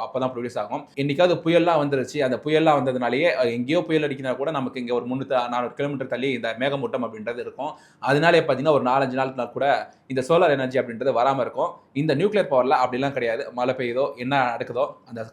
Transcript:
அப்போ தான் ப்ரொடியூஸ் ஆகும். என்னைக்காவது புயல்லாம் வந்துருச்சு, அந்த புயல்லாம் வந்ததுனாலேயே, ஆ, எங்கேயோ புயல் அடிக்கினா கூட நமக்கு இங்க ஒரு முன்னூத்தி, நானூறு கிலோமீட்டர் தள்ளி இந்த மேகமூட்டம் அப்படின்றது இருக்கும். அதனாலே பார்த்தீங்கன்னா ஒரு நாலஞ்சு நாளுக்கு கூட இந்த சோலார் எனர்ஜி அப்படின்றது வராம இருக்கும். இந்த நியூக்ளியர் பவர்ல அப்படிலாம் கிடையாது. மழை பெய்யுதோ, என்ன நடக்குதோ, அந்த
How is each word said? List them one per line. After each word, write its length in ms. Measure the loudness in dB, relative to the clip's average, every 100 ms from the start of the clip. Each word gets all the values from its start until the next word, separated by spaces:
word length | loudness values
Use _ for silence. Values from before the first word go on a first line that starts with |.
| -2
அப்போ 120 | -4
தான் 80 | -4
ப்ரொடியூஸ் 240 | -4 -8 -6
ஆகும். 200 | -6 -8 -10 -6
என்னைக்காவது 340 | -4 2 4 4 2
புயல்லாம் 340 | 4 4 2
வந்துருச்சு, 340 | 2 0 -2 -2 0
அந்த 120 | 0 0
புயல்லாம் 320 | 2 4 4
வந்ததுனாலேயே, 500 | 2 0 0 2 2 2
ஆ, 80 | 0 0
எங்கேயோ 240 | 0 0 2
புயல் 200 | 0 0
அடிக்கினா 280 | -4 -4 -2
கூட 100 | -2 -2
நமக்கு 240 | -4 -6
இங்க 100 | -2 -2
ஒரு 80 | -2
முன்னூத்தி, 260 | -6 -2 -2 0
நானூறு 200 | -2 -4 -4
கிலோமீட்டர் 320 | -4 -4 -6
தள்ளி 180 | -4 -2 -2
இந்த 120 | -4 -2 -2
மேகமூட்டம் 420 | -2 -4 -4 -6
அப்படின்றது 340 | -6 -8 -8 -10
இருக்கும். 260 | -8 -10 -10 -20 _ 0
அதனாலே 320 | 2 6 4
பார்த்தீங்கன்னா 340 | 4 0 4 4
ஒரு 80 | 4
நாலஞ்சு 280 | 2 0 0
நாளுக்கு 280 | -4 -4 -6 -2
கூட 100 | 2 2 0 -16 _
இந்த 100 | -4 2
சோலார் 260 | 4 6 4
எனர்ஜி 200 | 0 0
அப்படின்றது 340 | -2 -2 0 2
வராம 200 | 2 2 -2
இருக்கும். 260 | -2 -6 -6 _ -4
இந்த 100 | 0 0
நியூக்ளியர் 320 | 2 0 2
பவர்ல 220 | 2 4 2
அப்படிலாம் 340 | 2 0 -4 -2
கிடையாது. 240 | -2 -4 -6 -4
மழை 160 | -2 -2
பெய்யுதோ, 280 | -2 0 -2 -2 -2
என்ன 200 | 2 2
நடக்குதோ, 340 | -2 -6 -2 -4 -4 -16
அந்த 120 | -12 -8